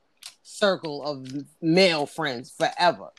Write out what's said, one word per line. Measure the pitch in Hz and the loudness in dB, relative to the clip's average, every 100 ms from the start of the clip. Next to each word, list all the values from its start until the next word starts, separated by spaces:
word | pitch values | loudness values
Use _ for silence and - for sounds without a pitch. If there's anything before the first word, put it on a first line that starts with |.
| _ _ - - | _ _ -20 -20
circle | - - 208 180 165 143 | -20 -2 0 0 -6 -8
of | 139 135 131 143 135 _ | -8 -8 -8 -10 -12 _
male | 165 170 190 160 | 2 6 4 4
friends | 143 - 151 120 131 | -2 -4 -4 -6 -10
forever, | - 156 - 175 113 85 | -2 -2 2 2 2 -6